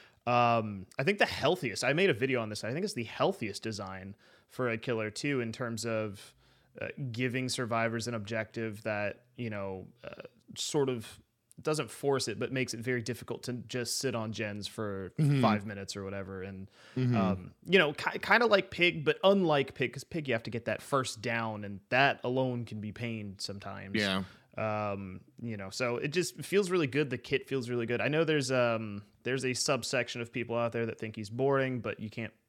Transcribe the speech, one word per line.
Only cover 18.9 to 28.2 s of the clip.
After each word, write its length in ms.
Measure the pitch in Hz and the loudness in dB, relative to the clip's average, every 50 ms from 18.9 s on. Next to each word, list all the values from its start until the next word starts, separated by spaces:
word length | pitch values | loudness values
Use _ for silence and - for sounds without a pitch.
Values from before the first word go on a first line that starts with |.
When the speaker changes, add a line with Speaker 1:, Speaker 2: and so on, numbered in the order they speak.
| 160 165 147 | 4 4 2
Speaker 1:
but 140 | 156 147 - - | 2 4 6 6
unlike 500 | 190 202 202 185 160 151 143 135 - - | 6 8 8 6 6 4 4 4 2 0
Pig, 180 | - 131 120 - | -2 -2 -2 -2
'cause 120 | 135 - | -6 -10
Pig, 220 | - - 170 151 135 | -8 -6 -4 -2 0
you 60 | 120 | 0
have 80 | 110 - | 0 0
to 60 | - | -4
get 140 | 107 117 110 | -6 -4 -2
that 180 | - 107 - - | -2 -2 -2 -2
first 400 | - - 135 127 - - 107 101 | 0 0 0 0 0 -4 -4 -2
down, 420 | 120 117 117 113 113 110 104 104 | -2 0 0 0 -2 -4 -6 -6
and 160 | 101 101 95 - - | -8 -10 -10 -4 2
that 300 | 123 127 139 139 117 - - | 4 6 6 6 4 2 0
alone 400 | 123 127 131 131 127 123 120 120 | 0 2 2 2 2 0 -2 -4
can 160 | 104 110 107 | -6 -8 -8
be 120 | 101 110 101 | -6 -8 -6
pain 440 | - 120 117 113 110 104 101 95 95 | -6 -6 -6 -6 -6 -8 -10 -10 -8
sometimes. 600 | - - 98 101 - 101 98 98 98 98 101 110 | -8 -10 -8 -10 -10 -10 -10 -10 -8 -4 -2 0
Speaker 2:
Yeah. 260 | 104 98 95 95 95 92 - - _ _ - - | 2 2 2 0 -2 -4 -10 -18 _ _ -6 -4
Speaker 1:
Um, 640 | 107 110 107 107 107 104 101 101 101 95 92 - - - _ - - | -2 -2 -2 -2 -2 -4 -4 -6 -8 -10 -12 -14 -16 -20 _ -10 -8
you 140 | 117 110 | -8 -8
know, 140 | 101 98 95 | -8 -8 -8
so 260 | - - 131 120 120 | -6 -4 -2 -2 0
it 120 | 123 - 151 | -2 -2 0
just 340 | 143 180 170 - - - 143 | 0 0 0 -2 -4 -10 -4
feels 260 | - 175 196 208 175 | 0 2 2 2 4
really 160 | 185 180 160 | 2 2 2
good. 240 | 127 107 143 156 135 | 2 2 0 0 0
The 80 | 127 120 | -2 -6
kit 300 | - - 143 131 - - | -2 0 0 0 0 -2
feels 200 | 135 135 120 117 | -4 -4 -2 -2
really 180 | 123 120 117 | -2 -2 0
good. 140 | 113 123 110 | 0 0 0
I 80 | 104 123 | 2 2
know 160 | 147 156 | 2 4